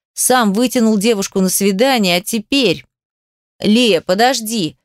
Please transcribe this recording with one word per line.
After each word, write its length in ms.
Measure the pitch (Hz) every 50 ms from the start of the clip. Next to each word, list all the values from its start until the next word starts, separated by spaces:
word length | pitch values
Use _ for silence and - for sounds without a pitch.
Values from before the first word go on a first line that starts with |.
| _ _ _
Сам 380 | - - - 254 254 233 208 185
вытянул 460 | 208 254 247 - 254 226 220 220 208
девушку 420 | 185 233 233 196 196 - - 202
на 80 | 185 185
свидание, 680 | 180 - 202 196 202 190 247 269 269 240 208 185 175
а 40 | 180
теперь... 640 | 180 - - 226 208 - - 285 262 196 160 131 - _ _ _ _ _ _ _ _ _ _ _ _ _ _ _
"Лия, 400 | - - 214 240 254 233 190 160
подожди!" 760 | - - 185 196 233 254 277 240 226 214 226 226 180 151 135 _ _